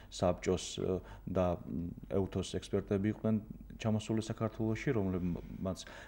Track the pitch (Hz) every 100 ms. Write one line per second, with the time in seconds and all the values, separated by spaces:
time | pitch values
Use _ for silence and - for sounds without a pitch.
0 | - - 92 87 - 90 - - - 92
1 | - - - 92 90 87 - 69 85 -
2 | - 98 92 98 90 95 - 101 95 101
3 | 104 107 110 110 - - - - 113 107
4 | - 110 107 113 110 - 110 110 - 117
5 | 98 92 90 85 - - 92 90 - -